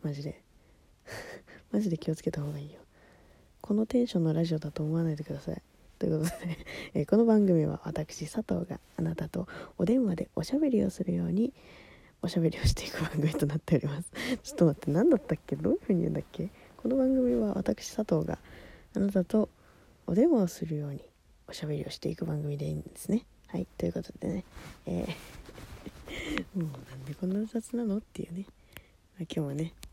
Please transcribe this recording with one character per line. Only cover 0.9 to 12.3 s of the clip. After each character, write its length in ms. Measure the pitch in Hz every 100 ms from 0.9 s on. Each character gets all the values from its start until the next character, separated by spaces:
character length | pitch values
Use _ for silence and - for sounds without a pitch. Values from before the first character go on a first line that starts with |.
| _
<laughs> 640 | - - - - - - -
マ 80 | 214
ジ 100 | 214
で 80 | 165
気 120 | -
を 60 | 160
つ 60 |
け 80 | 156
た 100 | 156
方 120 | 147
が 60 | 147
い 100 | 147
い 40 |
よ。 80 | - - - - - - - - _
こ 140 | -
の 120 | 214 220
テ 140 | 247
ン 60 | 240
シ 100 | 180
ョ 40 |
ン 40 |
の 80 | 160
ラ 120 | 160
ジ 100 | 165
オ 40 | 156
だ 120 | 151
と 120 | -
思 120 | 151
わ 80 | 165
な 100 | 165
い 40 | 151
で 80 |
く 80 | 151
だ 80 | 143
さ 120 | -
い。 100 | - - _ - -
と 80 | -
い 40 |
う 100 | 156
こ 80 | 165
と 20 | - 175
で、 120 | 160 - -
<laughs> 160 | -
え 80 | -
ー、 40 | 147
こ 100 | 208
の 80 |
番 220 | 233 214 196
組 200 | 165 151
は 140 | 151
私、 460 | 156 156 156 - 160
佐 80 | 226
藤 300 | - 175 175
が 120 | - - -
あ 60 |
な 120 | 165
た 140 | 165 160
と 180 | 175 185 - - -
お 60 |
電 200 | 180 262
話 120 | 220 165
で 140 | -
お 80 | -
し 100 | 165
ゃ 60 | 277
べ 100 | 302
り 140 | 220
を 60 | 196
す 140 | -
る 100 | 185
よ 120 | 175 170
う 40 |
に、 240 | 185 247 - - - - - - -
お 80 |
し 80 | 175